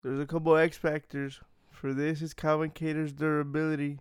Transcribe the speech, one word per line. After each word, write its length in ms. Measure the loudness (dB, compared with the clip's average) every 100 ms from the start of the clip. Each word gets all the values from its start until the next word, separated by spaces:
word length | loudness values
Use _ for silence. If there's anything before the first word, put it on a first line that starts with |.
There's 180 | -4 -4
a 60 | -4
couple 300 | -2 4 6
X 200 | 6 2
factors 640 | -2 -2 -6 -8 -8 -10 -20 _ _
for 240 | -8 -4
this. 260 | -2 -2 -2
Is 140 | -6
Calvin 380 | -4 2 2 0
Kattar's 400 | -2 -4 -2 -4
durability. 880 | -2 0 0 0 -2 0 0 -4 -6